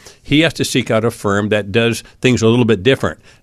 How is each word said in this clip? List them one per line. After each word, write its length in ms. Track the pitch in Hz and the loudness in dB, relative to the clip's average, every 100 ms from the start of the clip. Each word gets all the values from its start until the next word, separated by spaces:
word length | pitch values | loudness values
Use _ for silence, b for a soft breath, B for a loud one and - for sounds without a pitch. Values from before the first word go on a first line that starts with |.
| B B | B B
he 180 | - 147 | 0 2
has 120 | 160 | 2
to 100 | - | 0
seek 260 | 123 135 - | -2 -2 0
out 140 | 113 | 0
a 60 | 117 | 0
firm 380 | - 104 101 104 | -4 -2 -2 0
that 240 | 104 101 | -2 -4
does 300 | 104 117 110 - B | -6 -4 -4 -10 B
things 220 | 131 120 | 0 2
a 60 | 113 | 2
little 160 | 120 | 2
bit 180 | 117 104 | 2 2
different, 380 | 101 135 92 76 b b | 2 0 -2 -8 b b